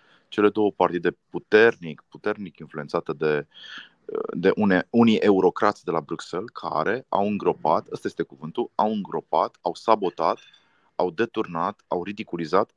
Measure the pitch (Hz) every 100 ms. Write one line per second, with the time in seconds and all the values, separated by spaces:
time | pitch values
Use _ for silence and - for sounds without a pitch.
0 | _ _ _ - 104 107 104 - 87 87
1 | 87 - _ 110 - 107 113 - 85 73
2 | _ 76 104 104 92 - 78 78 73 85
3 | 80 73 78 73 - - - - - _
4 | - - - - 95 - 104 92 - 117
5 | 113 110 101 95 90 - 104 - - 80
6 | 71 82 - 90 113 - 82 78 80 123
7 | - - 104 101 85 - 76 104 - -
8 | 101 - 80 67 78 120 117 - 107 107
9 | 85 82 - 80 110 - 87 80 - 110
10 | 90 - 82 117 - _ _ _ _ -
11 | 90 80 117 110 101 82 92 - _ 90
12 | 90 104 - 87 78 92 226